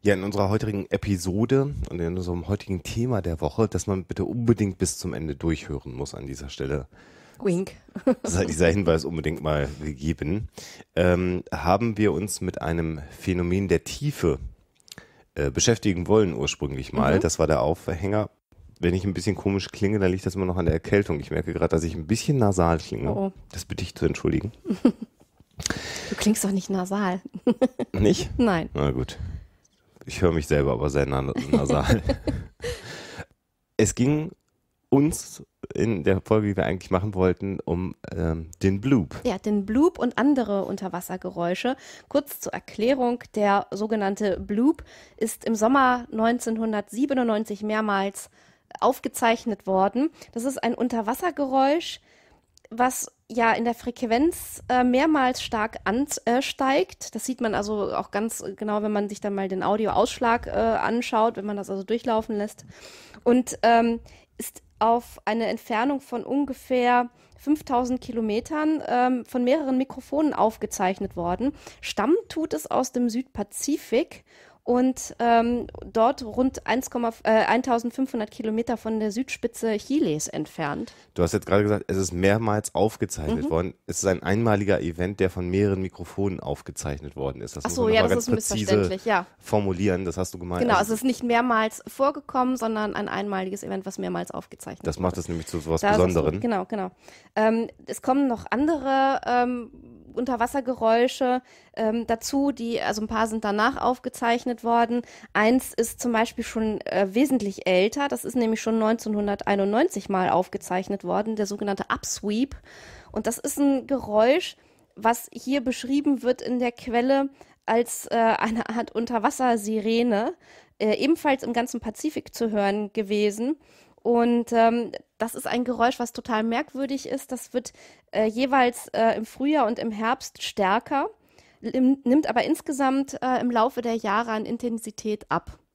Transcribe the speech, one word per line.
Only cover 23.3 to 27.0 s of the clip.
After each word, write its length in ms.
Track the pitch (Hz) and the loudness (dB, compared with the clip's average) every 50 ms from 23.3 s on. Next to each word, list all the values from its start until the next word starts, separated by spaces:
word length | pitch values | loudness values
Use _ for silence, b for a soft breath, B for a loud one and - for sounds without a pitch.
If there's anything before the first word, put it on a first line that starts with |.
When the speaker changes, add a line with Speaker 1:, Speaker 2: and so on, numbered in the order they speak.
| - - - - | -6 -10 -20 -14
Speaker 1:
Das 120 | - - - | -14 -14 -10
bitte 180 | - - - | -10 -8 -8
ich 120 | - - - | -6 -8 -6
zu 100 | - - | -2 0
entschuldigen. 480 | 76 - - - 80 78 - - 107 - - _ | 0 0 0 0 0 0 0 -2 -4 -10 -10 _
Speaker 2:
<laughs> 260 | 359 214 - - 247 - - 220 - _ _ _ _ _ _ - _ _ - - - B B B B B B B B | -6 -6 2 2 0 0 0 -14 -18 _ _ _ _ _ _ -20 _ _ -8 -6 -6 B B B B B B B B
Du 60 | 202 | -6
klingst 280 | - - 208 220 - - | 0 2 2 2 2 0
doch 60 | 196 | 0
nicht 180 | 196 190 - - | 0 -2 -2 -2
nasal. 540 | 190 190 180 185 196 202 | -4 -4 -2 -2 -2 -2